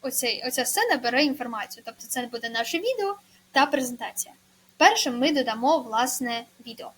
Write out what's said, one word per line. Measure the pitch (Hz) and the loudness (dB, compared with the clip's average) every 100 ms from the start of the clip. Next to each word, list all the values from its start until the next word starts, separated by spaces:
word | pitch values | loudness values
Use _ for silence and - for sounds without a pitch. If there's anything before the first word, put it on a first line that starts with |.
оцей, | 269 247 247 214 254 | -4 -2 -2 -2 -4
оця | 254 | -2
сцена | 247 - 466 302 | 0 2 2 2
бере | 240 247 | 2 2
інформацію. | 294 269 240 220 202 - 233 | 2 0 -6 -6 -8 -10 -16
Тобто | 226 226 | -16 -8
це | - 247 | -6 -6
буде | 240 233 | -6 -6
наше | 226 233 330 | -4 -2 0
відео | 427 508 392 403 _ _ _ | 0 0 -2 -4 _ _ _
та | 277 285 | 2 2
презентація. | 285 254 247 214 - - - _ _ _ _ | 2 -2 -6 -10 -8 -10 -10 _ _ _ _
Першим | 330 440 294 240 | 6 6 0 2
ми | 277 | 2
додамо, | 294 247 220 247 311 | 2 0 0 2 2
власне, | 247 220 254 - 247 233 233 _ 240 | 2 0 0 0 -2 -4 -8 _ -18
відео. | 226 - | -12 -14